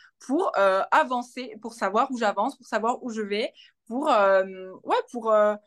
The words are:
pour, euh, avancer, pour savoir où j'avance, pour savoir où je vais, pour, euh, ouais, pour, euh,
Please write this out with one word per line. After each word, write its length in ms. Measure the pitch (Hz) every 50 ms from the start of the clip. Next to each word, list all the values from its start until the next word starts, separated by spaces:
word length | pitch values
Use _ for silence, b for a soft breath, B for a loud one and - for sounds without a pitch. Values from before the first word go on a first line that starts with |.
| b b b _
pour, 340 | - - 262 339 403 - - 196
euh, 240 | 196 196 190 190 - -
avancer, 640 | - 302 302 247 254 247 247 - - 254 - - - 214
pour 100 | - 226
savoir 380 | - - 220 190 196 226 269 262
où 80 | 262 226
j'avance, 400 | 233 202 196 196 214 269 - -
pour 80 | -
savoir 360 | - 240 208 208 226 254 -
où 60 | - 247
je 140 | 214 220
vais, 320 | 214 196 202 208 254 - b b b b b _ _
pour, 240 | - 226 262 311 311
euh, 320 | 247 208 196 196 190 190 190 190 190 185 185 185 180 - -
ouais, 120 | - 392 508 453 -
pour, 220 | - 240 220 220
euh, 220 | 214 214 208 208 208 208 -